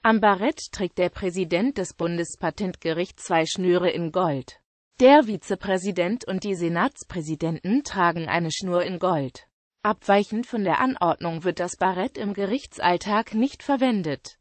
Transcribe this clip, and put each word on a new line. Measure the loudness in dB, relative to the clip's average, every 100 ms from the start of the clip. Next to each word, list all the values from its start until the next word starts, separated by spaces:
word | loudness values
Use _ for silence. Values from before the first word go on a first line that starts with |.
Am | 4 4
Barett | 4 4 0 -2 -12
trägt | -6 -6 0
der | -2
Präsident | 0 -4 -2 -2 0 0 -2
des | -8
Bundespatentgerichts | -4 -4 -2 -6 -4 -6 -4 -6 -4 -4 -4 -4 -8
zwei | 0 0 0
Schnüre | 0 2 4 2
in | 0 -2
Gold. | 0 0 -2 -8 -20 _ _ _ 4
Der | 8 8
Vizepräsident | 6 -4 -4 -6 0 -2 0 -2 -2 -2
und | -4 -6
die | -4
Senatspräsidenten | -2 -2 0 0 -2 -10 -8 -6 -4 -4 -4 0 0
tragen | 0 2 2 2 -2
eine | -2 -2
Schnur | -4 -2 0
in | 0 -2
Gold. | 0 0 -2 -10 _ _ _ _
Abweichend | -4 -2 2 2 2 -6 -4
von | -2
der | 0 2
Anordnung | 0 0 0 0 -4 -4
wird | -4 -2
das | -6 -2
Barett | -2 0 -6 -6
im | -6
Gerichtsalltag | -4 -2 -4 -6 -2 0 0 0 -2 0
nicht | 0 -2 -2
verwendet. | -2 0 2 0 -2 -6 -10 _